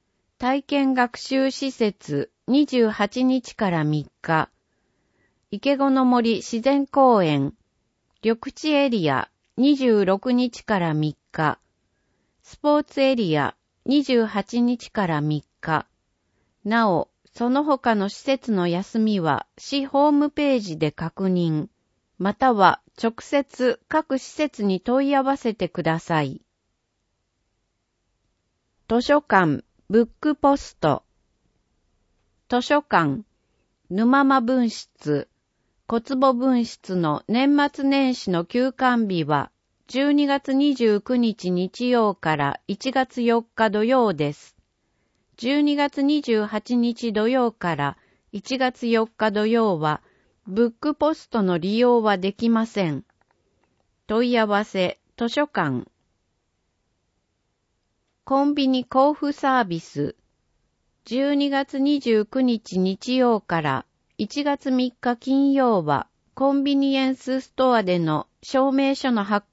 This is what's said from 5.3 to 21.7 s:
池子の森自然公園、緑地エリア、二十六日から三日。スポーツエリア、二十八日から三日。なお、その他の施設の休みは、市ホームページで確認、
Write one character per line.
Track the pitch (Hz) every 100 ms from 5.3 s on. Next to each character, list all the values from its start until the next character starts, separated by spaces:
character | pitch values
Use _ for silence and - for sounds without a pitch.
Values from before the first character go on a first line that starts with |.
| _ _
池 | 208 277 277
子 | 269
の | 262
森 | 254 247 233 208
自 | - 233
然 | 269 277 269
公 | 285 262 214
園、 | 160 143 139 - _ _ _ _ _ _
緑 | 220 226 269
地 | - 311
エ | 294 277
リ | 226 156
ア、 | 131 - _ _ -
二 | 269 277
十 | 254 208
六 | 185 196 254
日 | 247 247 -
か | - 202
ら | 165 151
三 | 151 - _
日。 | - 151 - _ _ _ _ _ _ _ _
ス | _ -
ポ | 294 294
ー |
ツ | 294 285
エ | 269 254
リ | 185 151
ア、 | 131 - _ _ -
二 | 294
十 | 269 240 220
八 | 208 - 233
日 | 240 247 -
か | - 180
ら | 151
三 | 151 151 - _
日。 | - 156 - _ _ _ _ _ _ _ 202
な | 233 220
お、 | 165 - _ _ -
そ | 240
の | 269
他 | 302 269 240
の | 214 196
施 | -
設 | 277 269 -
の | 196 175
休 | 170 - 226
み | 220 202
は、 | 160 131 - _
市 | - 277 269
ホ | 277 302
ー |
ム | 285 294
ペ | - 285 254
ー |
ジ | 202 156
で | 151
確 | - 165 - 190
認、 | 180 165 156 -